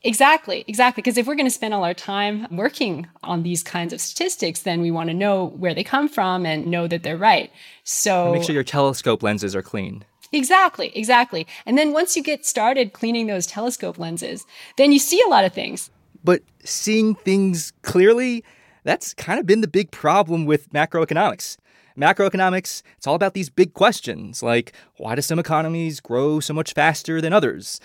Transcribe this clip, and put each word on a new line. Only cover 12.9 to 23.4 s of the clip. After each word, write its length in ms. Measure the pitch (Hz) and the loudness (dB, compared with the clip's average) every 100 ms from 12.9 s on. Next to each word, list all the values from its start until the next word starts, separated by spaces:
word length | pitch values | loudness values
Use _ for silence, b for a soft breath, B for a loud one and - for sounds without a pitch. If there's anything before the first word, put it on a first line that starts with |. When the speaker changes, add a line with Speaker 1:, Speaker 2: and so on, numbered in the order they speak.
Speaker 1:
cleaning 360 | - 226 233 220 | -2 -4 -2 -2
those 180 | 190 175 | -4 -4
telescope 520 | 208 247 247 175 170 | -6 -6 -6 -8 -8
lenses, 460 | 165 170 - - - B B - | -8 -8 -8 -10 -14 B B 2
then 140 | 285 | 6
you 80 | 285 | 6
see 240 | - 359 | 4 4
a 60 | 466 | 6
lot 160 | 247 | 6
of 80 | 185 | 4
things. 380 | - - - - _ _ _ | 0 -8 -10 -14 _ _ _
Speaker 2:
But 180 | 165 180 - _ | 2 2 0 _
seeing 500 | - - - 220 220 | -10 -6 0 2 2
things 580 | 208 - 196 190 170 - - | 0 0 2 2 0 -6 -10
clearly, 600 | - 180 196 233 254 233 b b b b | 0 6 6 6 2 -4 b b b b
that's 320 | - - - | -2 -2 -4
kind 240 | - - 226 | -10 -4 -2
of 80 | 185 | 2
been 140 | 220 | 2
the 80 | 208 | 4
big 220 | 190 202 | 0 -2
problem 520 | - 151 190 160 165 | -2 2 2 2 0
with 280 | 151 147 - | 2 0 0
macroeconomics. 840 | 147 160 165 160 160 202 - - - b b b - | -2 0 0 0 0 0 -2 -10 -14 b b b 0
Macroeconomics, 840 | 151 196 196 190 185 185 180 - b b | 2 4 2 2 2 0 -4 -12 b b
it's 100 | - | -2
all 80 | |
about 200 | 147 196 | 0 0
these 140 | 196 | -2